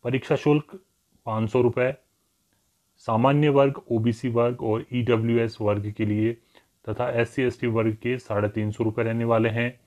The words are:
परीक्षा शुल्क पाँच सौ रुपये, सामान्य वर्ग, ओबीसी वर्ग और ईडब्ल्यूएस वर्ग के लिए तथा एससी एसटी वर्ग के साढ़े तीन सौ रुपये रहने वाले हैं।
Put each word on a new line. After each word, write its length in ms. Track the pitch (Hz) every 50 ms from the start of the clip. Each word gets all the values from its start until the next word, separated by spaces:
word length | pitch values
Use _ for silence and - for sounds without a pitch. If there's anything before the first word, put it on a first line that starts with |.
| _
परीक्षा 320 | 123 120 131 - - 156
शुल्क 480 | 135 - 151 147 151 151 - - 190 _ _ _ _ _ _ _ _ _
पाँच 240 | 113 110 110 110 107
सौ 120 | - 127
रुपये, 320 | 123 120 - 127 123 127 135 - _ _ _ _ _ _ _ _ _ _ _ _ _ _ _ _ _ _ _ _
सामान्य 520 | - - 113 110 120 135 143 147 151 151
वर्ग, 320 | 139 143 139 139 139 - - -
ओबीसी 380 | 120 113 110 120 113 - - 127
वर्ग 340 | 113 117 120 120 120 123 123
और 220 | 113 107 113 - _ 123
ईडब्ल्यूएस 640 | 123 117 117 120 110 113 117 117 117 113 113 107 -
वर्ग 300 | 107 104 104 101 101 107
के 140 | 104 - 110
लिए 280 | 104 104 107 110 113 117 _ _ _ _ - _ _ _ _ _ -
तथा 200 | 107 - 123 135
एससी 320 | 123 117 117 113 - -
एसटी 260 | 131 127 127 - - 120
वर्ग 260 | 110 113 110 113 107
के 240 | 110 - 120 127 123
साढ़े 320 | - - 107 101 104 104
तीन 220 | 104 110 107 107
सौ 120 | 107 - 120
रुपये 220 | 113 107 - 117
रहने 200 | 113 113 117 117
वाले 240 | 117 117 113 113 113
हैं। 300 | 110 117 117 123 123 _ _